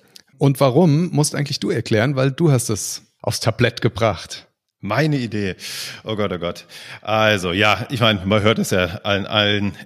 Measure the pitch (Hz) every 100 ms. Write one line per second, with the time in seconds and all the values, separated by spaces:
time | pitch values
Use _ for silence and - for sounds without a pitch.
0 | _ - _ _ 139 139 139 127 180 143
1 | 180 143 151 139 143 135 202 143 - 110
2 | 127 135 135 131 165 131 - 107 - -
3 | - _ - - - - 120 - 117 -
4 | 110 92 - - - _ _ _ 95 110
5 | 156 143 117 101 98 87 - - - -
6 | - 107 101 90 85 87 - - - -
7 | - 110 110 104 87 90 107 98 117 131
8 | 117 101 95 104 104 113 190 98 87 87
9 | 104 101 98 107 104 104 101 -